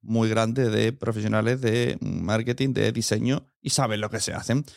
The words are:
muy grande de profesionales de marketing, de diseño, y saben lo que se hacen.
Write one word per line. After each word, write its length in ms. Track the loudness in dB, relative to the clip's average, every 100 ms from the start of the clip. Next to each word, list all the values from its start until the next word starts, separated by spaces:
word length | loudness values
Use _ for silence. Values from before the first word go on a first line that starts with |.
muy 280 | 0 2 2
grande 400 | 2 2 2 2
de 220 | 2 2
profesionales 680 | 0 -4 -2 0 0 2 0
de 360 | 0 0 0 -2
marketing, 720 | -4 -4 0 0 0 -2 0
de 200 | 2 2
diseño, 540 | 0 0 0 0 -2 -4 _
y 100 | -4
saben 300 | 0 0 0
lo 100 | -4
que 100 | -4
se 120 | -6
hacen. 320 | -6 -2 -2 -2